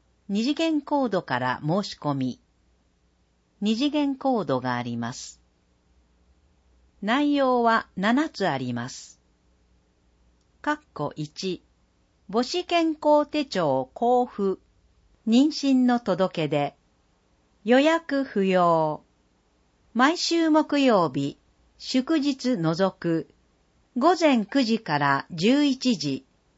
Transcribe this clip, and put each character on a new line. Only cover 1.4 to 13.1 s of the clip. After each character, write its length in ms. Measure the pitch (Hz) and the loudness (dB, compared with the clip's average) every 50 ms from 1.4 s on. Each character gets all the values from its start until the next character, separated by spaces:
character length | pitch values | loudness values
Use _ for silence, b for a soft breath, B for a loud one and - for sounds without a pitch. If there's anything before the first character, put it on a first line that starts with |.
ら 200 | 127 127 123 - - | -2 -2 -4 -4 -2
申 160 | 151 165 202 202 | -2 -2 -2 -2
し 140 | - - - | -6 -10 -8
込 160 | - 147 143 | -6 -4 -4
み。 260 | 139 131 127 117 - _ _ _ _ _ _ _ _ _ _ _ _ _ _ _ _ _ _ _ _ _ _ _ _ | -2 -4 -6 -6 -8 _ _ _ _ _ _ _ _ _ _ _ _ _ _ _ _ _ _ _ _ _ _ _ _
二 140 | 208 208 220 | -2 -2 -2
次 160 | 214 277 294 | 0 -2 -2
元 240 | 269 302 294 277 269 | 0 0 -2 -2 -4
コ 280 | 262 - 269 262 226 180 | -2 -2 -2 0 0 0
ー 20 | |
ド 160 | 135 135 127 | -2 -2 -2
が 160 | 120 127 123 | -2 -4 -4
あ 60 | 123 123 | -4 -4
り 140 | 120 120 | -6 -6
ま 160 | 117 117 117 123 | -6 -6 -8 -8
す。 280 | - - - - _ _ _ _ _ _ _ _ _ _ _ _ _ _ _ _ _ _ _ _ _ _ _ _ _ _ _ _ _ _ _ _ _ 202 | -12 -16 -18 -20 _ _ _ _ _ _ _ _ _ _ _ _ _ _ _ _ _ _ _ _ _ _ _ _ _ _ _ _ _ _ _ _ _ -4
内 320 | 202 233 277 294 294 294 | -2 0 0 2 2 2
容 300 | 277 269 254 254 247 233 | 2 2 2 2 2 2
は 240 | 233 226 226 - - _ | 2 2 0 -2 -4 _
七 320 | - 185 214 240 269 311 311 | -2 0 2 2 2 0 -2
つ 200 | - - 202 175 | -4 -2 -2 -2
あ 80 | 143 | 0
り 160 | 135 131 123 123 | -2 -2 -4 -4
ま 160 | 120 120 127 | -6 -6 -8
す。 320 | - - - - - _ _ _ _ _ _ _ _ _ _ _ _ _ _ _ _ _ _ _ _ _ _ _ _ _ _ _ _ _ - | -12 -16 -20 -20 -20 _ _ _ _ _ _ _ _ _ _ _ _ _ _ _ _ _ _ _ _ _ _ _ _ _ _ _ _ _ -4
か 120 | 302 302 | -4 -4
っ 60 | 302 _ _ _ | -4 _ _ _
こ 180 | - 147 143 - | -8 -8 -8 -6
一、 480 | - 151 151 - - - 190 175 - - _ _ _ _ _ _ _ _ _ _ _ _ - | -8 -10 -10 -10 -8 -6 -6 -6 -8 -10 _ _ _ _ _ _ _ _ _ _ _ _ -4
母 140 | 185 226 247 | -2 -2 -2
子 200 | - - 359 349 | -2 -4 -6 -4
健 260 | - 349 339 330 330 | 0 0 0 2 0
康 360 | 311 - - 302 | -2 0 2 4